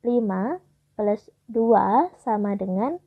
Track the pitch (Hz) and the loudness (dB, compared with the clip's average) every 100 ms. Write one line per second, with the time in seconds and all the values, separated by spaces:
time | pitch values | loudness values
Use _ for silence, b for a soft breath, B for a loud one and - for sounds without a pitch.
0 | 240 240 220 185 214 359 _ _ _ - | 0 0 0 -2 -4 -6 _ _ _ -4
1 | 208 208 - _ - 226 226 214 190 226 | -2 -2 -6 _ -6 -2 4 4 4 2
2 | 349 - - 214 208 196 190 185 247 349 | 0 -4 -4 -2 -2 -4 -4 -2 -2 -6